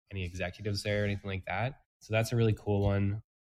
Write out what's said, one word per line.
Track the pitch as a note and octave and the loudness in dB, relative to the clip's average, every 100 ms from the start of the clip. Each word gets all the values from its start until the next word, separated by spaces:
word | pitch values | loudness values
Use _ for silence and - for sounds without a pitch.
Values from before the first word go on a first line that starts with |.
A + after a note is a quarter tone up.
| - | -12
any | G2 | -6
executives | F2 F2+ F2 - G#2+ G2+ | -6 -4 -6 -4 -4 -2
there | G#2+ G#2 | 0 0
or | G#2 | 0
anything | G2+ G2+ | -2 -4
like | F#2+ - | -6 -4
that. | F2+ B2 D3 _ _ | -2 -2 -4 _ _
So | - | -2
that's | A2 A2+ | 0 2
a | A#2+ | 4
really | A2+ | 4
cool | G#2 - G2+ | 2 0 2
one. | G2+ G2 G2+ G#2+ - _ | 4 2 2 -2 -8 _